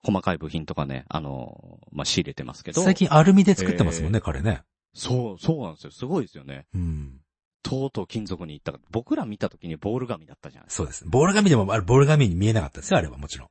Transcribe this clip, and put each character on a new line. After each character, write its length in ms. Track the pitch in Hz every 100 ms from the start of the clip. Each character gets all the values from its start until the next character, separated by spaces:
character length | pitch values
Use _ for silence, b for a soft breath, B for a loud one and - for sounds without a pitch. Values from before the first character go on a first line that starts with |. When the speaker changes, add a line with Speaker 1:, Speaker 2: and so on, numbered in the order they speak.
Speaker 1:
細 180 | - 98
か 120 | 98
い 40 | 87
部 120 | 78
品 160 | 80 78
と 80 |
か 120 | 82 71
ね、 200 | 65 -
あ 100 | 80
の、 600 | 73 69 60 - 50 50 -
ま 120 | 73
あ、 20 | -
仕 160 | -
入 80 | -
れ 40 |
て 100 | -
ま 100 | -
す 100 | -
け 80 | -
ど。 100 | 113
Speaker 2:
最 140 | 190 185
近 180 | 180
ア 80 | 156
ル 120 | 160
ミ 100 | 196
で 120 | 196 190
作 180 | 92
っ 40 | 87
て 60 |
ま 80 | 85
す 100 | 82
も 80 | 80
ん 20 |
ね、 60 | 107
Speaker 1:
え 20 |
ー、 20 |
Speaker 2:
彼 180 | - 69
ね。 220 | 98 85 _ _ _
Speaker 1:
そ 400 | - - 127 117
う、 60 | 90
そ 200 | - 160
う 40 |
な 80 | 104
ん 40 | 78
で 60 |
す 40 | -
よ。 60 |
す 140 | - 127
ご 160 | 180
い 40 | 104
で 60 |
す 60 | -
よ 80 | 67
ね。 200 | 67 -
Speaker 2:
う 40 | 92
ん。 420 | 87 76 71 67 _ _ _ _
Speaker 1:
と 260 | - 131 135
う 40 |
と 120 | -
う 40 | 92
金 180 | 113 104
属 200 | 90 82
に 80 |
行 80 | 73
っ 20 |
た 80 | -
か。 80 | 69 _
僕 240 | 113 - 311
ら 100 | 139
見 140 | 104
た 100 | 98
時 180 | _ 85
に 80 | 78
ボ 200 | 101 120
ー 40 |
ル 80 | 123
紙 200 | 92 78
だ 80 | 71
っ 20 |
た 120 | 76
じ 60 | 65
ゃ 40 |
な 40 | -
い 20 |
で 40 |
す 60 | -
か。 0 |
Speaker 2:
そ 60 |
う 40 | 80
で 60 |
す。 120 | - -
ボ 160 | 113
ー 20 | 170
ル 80 |
紙 160 | 202 202
で 60 | 127
も、 160 | 98
あ 20 | 110
れ、 60 |
ボ 140 | 90 127
ー 40 |
ル 80 | 143
紙 220 | 151 120
に 60 | 85
見 120 | 104
え 60 |
な 80 | 110
か 60 | 73
っ 40 |
た 100 | -
で 60 | -
す 60 |
よ、 60 | 180
あ 20 |
れ 60 | 80
は 80 | 67
も 100 | 73
ち 120 | -
ろ 60 |
ん。 20 | -